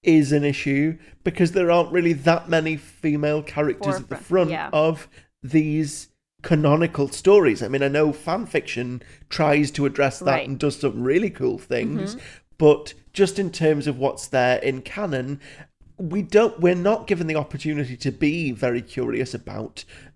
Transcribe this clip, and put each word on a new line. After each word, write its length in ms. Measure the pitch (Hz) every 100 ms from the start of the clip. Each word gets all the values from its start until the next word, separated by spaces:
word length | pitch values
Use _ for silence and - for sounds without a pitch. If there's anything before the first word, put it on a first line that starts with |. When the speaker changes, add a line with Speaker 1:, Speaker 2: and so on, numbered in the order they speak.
Speaker 1:
is 280 | - 160 139
an 120 | 147
issue 540 | 143 143 143 139 156 165 - -
because 280 | 180 165 170
there 180 | 190 175
aren't 220 | 175 165
really 220 | 175 170
that 360 | 151 151 165 -
many 260 | 160 160
female 680 | 151 - - 156 147 147 151
characters 520 | 151 147 151 - 147 190
at 120 | -
the 60 |
Speaker 2:
Forefront, 120 | - -
Speaker 1:
front 220 | 185 165
Speaker 2:
yeah. 200 | 160 156
Speaker 1:
of 340 | 156 160 156 - - _ _
these 640 | 127 156 156 151 147 - - _ _ _
canonical 680 | - 156 151 156 165 143 139
stories. 540 | - 185 202 156 98
I 60 | 113
mean, 160 | 135
I 40 | 139
know 240 | 147 156
fan 340 | 143 - 190 226
fiction 560 | 156 - 120 123 123 - - -
tries 400 | - 151 147 147
to 140 | -
address 340 | 143 139 139 -
that 60 |
Speaker 2:
Right. 220 | 180 135 135
Speaker 1:
and 80 | 135
does 220 | 147 139
some 240 | 139 110
really 260 | 123 165 208
cool 300 | - 131 -
things, 560 | - 123 113 147 196
Speaker 2:
Mm-hmm. 100 | 240 - - _ -
Speaker 1:
but 360 | 151 147 - - _
just 240 | - 190 196
in 140 | 185
terms 340 | - 156 147 143
of 120 | 127
what's 280 | 135 - -
there 300 | 131 123 127
in 240 | 135 131
canon, 580 | - - 202 139 127 143 - - - _ - -
we 260 | 175 190
don't, 360 | 185 208 240 165
we're 140 | 175
not 320 | 180 190 220
given 220 | - 180 165
the 80 |
opportunity 600 | 156 147 139 156 151 127
to 160 | 123 139
be 400 | - 147 170 147
very 300 | 110 123 120
curious 540 | - - 120 113 127
about 500 | 117 - 104 110 - - - -